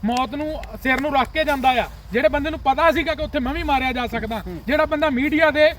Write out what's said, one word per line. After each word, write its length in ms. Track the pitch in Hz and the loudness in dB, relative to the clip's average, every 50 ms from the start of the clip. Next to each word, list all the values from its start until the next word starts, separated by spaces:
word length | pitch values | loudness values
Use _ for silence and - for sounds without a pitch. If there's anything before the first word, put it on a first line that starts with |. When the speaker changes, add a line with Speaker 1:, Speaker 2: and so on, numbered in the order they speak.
| - | -2
Speaker 1:
ਮੌਤ 300 | 214 240 247 254 226 240 | -2 0 0 -2 -2 -4
ਨੂੰ 200 | 285 302 302 311 - - - - 214 - | -6 -6 -6 -6 -8 -10 -12 -14 -6 -2
ਸਿਰ 180 | 254 262 254 | 0 0 0
ਨੂੰ 140 | 269 302 277 | 0 0 2
ਰੱਖ 160 | 269 247 - | 2 0 2
ਕੇ 120 | - 311 311 | 0 -2 0
ਜਾਂਦਾ 260 | 294 294 269 247 262 | 0 0 2 4 4
ਆ, 180 | 254 240 196 - - - - - | 4 4 0 -2 -6 -16 -14 -4
ਜਿਹੜੇ 180 | 180 233 269 311 | -2 2 2 2
ਬੰਦੇ 200 | 277 285 285 311 | 2 2 -2 -2
ਨੂੰ 100 | 320 320 | -4 -2
ਪਤਾ 320 | - 269 269 269 320 330 | 0 0 2 4 4 4
ਸੀਗਾ 220 | 302 339 302 311 311 | 4 2 0 -2 -2
ਕਿ 100 | 294 302 | -4 -4
ਉੱਥੇ 160 | 254 - 294 | -4 -4 -2
ਮੈਂ 140 | 247 262 285 | -2 -2 -4
ਵੀ 100 | 339 339 | -4 -2
ਮਾਰਿਆ 280 | 302 277 262 254 262 | 0 0 0 0 -2
ਜਾ 160 | 247 247 247 226 | -2 -2 -4 -4
ਸਕਦਾ, 320 | - 233 220 214 226 214 | -4 -4 -4 -4 -6 -6
Speaker 2:
ਹੂੰ। 200 | 175 185 180 160 - 208 | -6 -8 -10 -8 -4 -2
Speaker 1:
ਜਿਹੜਾ 180 | 277 302 311 | 2 2 2
ਬੰਦਾ 240 | 302 311 294 311 311 | 2 2 0 0 0
ਮੀਡੀਆ 420 | 277 240 269 302 311 302 320 311 | 0 0 0 0 2 4 4 4
ਦੇ 200 | 277 302 302 311 330 | 4 4 4 4 4